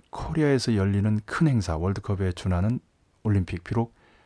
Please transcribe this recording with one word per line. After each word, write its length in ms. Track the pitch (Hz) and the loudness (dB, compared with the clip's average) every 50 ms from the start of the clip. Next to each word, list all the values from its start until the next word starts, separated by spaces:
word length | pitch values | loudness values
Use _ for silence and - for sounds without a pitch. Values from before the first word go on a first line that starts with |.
| _ _ | _ _
코리아에서 680 | - - - - 156 160 151 143 139 123 - 127 113 | -12 -10 -8 -4 -2 0 2 2 2 2 2 2 2
열리는 440 | 101 95 101 98 98 98 107 107 107 - | 2 2 2 2 2 2 2 0 -2 -2
큰 220 | - - - 170 151 | -4 0 2 2 4
행사, 280 | 131 113 92 - 80 | 4 2 0 0 -2
월드컵에 560 | 80 87 95 98 104 - - 101 92 98 92 | -2 -2 -2 -2 -2 -4 -4 -2 -2 -2 -2
준하는 480 | 87 - - 98 90 87 98 107 123 135 - _ _ _ _ _ _ _ - | -2 -2 -2 0 0 0 0 0 -2 -4 -6 _ _ _ _ _ _ _ -2
올림픽, 380 | 110 104 98 90 - 92 85 - | 0 2 2 0 -2 -6 -8 -6
비록 300 | - - 110 117 117 _ _ _ _ _ _ _ | -4 -2 -2 -2 -2 _ _ _ _ _ _ _